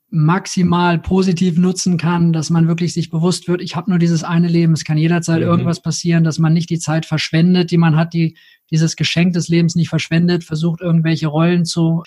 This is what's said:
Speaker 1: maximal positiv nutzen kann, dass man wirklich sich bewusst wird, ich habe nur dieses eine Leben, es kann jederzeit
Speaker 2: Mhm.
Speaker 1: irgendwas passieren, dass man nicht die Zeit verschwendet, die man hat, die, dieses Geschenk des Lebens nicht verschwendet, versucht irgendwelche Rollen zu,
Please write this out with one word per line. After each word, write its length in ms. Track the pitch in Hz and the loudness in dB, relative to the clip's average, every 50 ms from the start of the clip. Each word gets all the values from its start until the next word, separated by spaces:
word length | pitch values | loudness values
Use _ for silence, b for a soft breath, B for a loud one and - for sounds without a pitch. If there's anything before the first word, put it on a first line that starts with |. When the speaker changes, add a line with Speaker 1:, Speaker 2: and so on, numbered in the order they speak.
| _ _ - | _ _ -2
Speaker 1:
maximal 840 | 165 151 156 170 190 190 - - 196 175 175 170 175 175 175 170 165 | 0 2 2 2 0 -2 -4 -2 0 0 2 2 2 2 2 0 -2
positiv 580 | - - 180 190 190 190 180 170 190 185 160 170 | -2 -2 0 0 0 0 0 0 0 0 2 2
nutzen 400 | 180 185 185 185 - 185 180 165 | 2 0 0 -2 -2 -2 -2 0
kann, 360 | - 165 175 170 170 170 165 | 0 0 0 2 2 2 0
dass 180 | 160 147 - | 0 -2 0
man 160 | 170 165 165 165 | 0 2 2 2
wirklich 260 | 170 165 180 165 - | 0 0 -2 -4 -2
sich 160 | 170 160 - | -4 -4 -4
bewusst 380 | - 160 160 180 175 - - - | -2 -2 0 0 -2 -2 -4 -4
wird, 140 | 175 175 | -4 -4
ich 140 | 180 - - | -4 -6 -8
habe 140 | 170 - - | -6 -4 0
nur 80 | 180 170 | 0 2
dieses 260 | 170 170 170 160 165 | 2 2 0 0 -2
eine 240 | 175 170 170 175 175 | 0 0 0 2 2
Leben, 260 | 165 170 170 165 160 | 2 2 2 2 2
es 100 | 147 - | 0 0
kann 140 | - 156 156 | -2 -2 0
jederzeit 420 | 156 165 170 170 170 - 165 165 | 2 2 0 0 0 0 0 0
Speaker 2:
Mhm. 60 | 165 175 | 0 0
Speaker 1:
irgendwas 340 | 170 170 - 170 165 - | 0 0 0 -2 -4 -4
passieren, 420 | - 170 156 - - 170 170 165 165 | -4 -6 -6 -4 -2 0 2 2 2
dass 140 | 160 156 - | 0 0 0
man 160 | 165 160 160 | 0 2 2
nicht 160 | 170 165 - | 0 0 -2
die 80 | 170 165 | -4 -6
Zeit 300 | - - 156 160 160 - | -4 -2 -4 -4 -4 -4
verschwendet, 640 | 160 151 - - - 160 165 180 180 180 175 175 | -4 -6 -4 -2 0 2 2 4 4 2 0 0
die 60 | 175 170 | 2 2
man 180 | 165 165 151 | 2 4 4
hat, 180 | 160 165 165 - | 2 0 0 0
die, 240 | 170 165 160 160 b b b b b b b | -2 -2 -2 -4 b b b b b b b
dieses 260 | 160 156 165 160 - | -2 0 0 0 0
Geschenk 380 | - 156 - - 165 170 185 175 | -2 -4 -2 0 0 0 0 0
des 160 | 175 156 - | -2 -2 0
Lebens 240 | 165 170 170 165 - | 0 2 2 2 2
nicht 140 | 175 160 - | 0 -2 0
verschwendet, 540 | - 160 - - 165 165 175 175 175 170 170 | -2 -4 -4 -2 0 0 2 2 0 -2 -4
versucht 380 | - 156 151 160 170 165 - | -4 -6 -4 -2 -2 -4 -2
irgendwelche 440 | 185 175 165 170 156 160 160 151 160 156 | -2 0 2 2 2 0 0 -2 -2 -2
Rollen 380 | 147 156 165 170 180 175 170 | 0 0 2 2 2 0 0
zu, 380 | 165 - 170 165 165 165 165 165 | -2 -2 0 0 0 0 -2 -4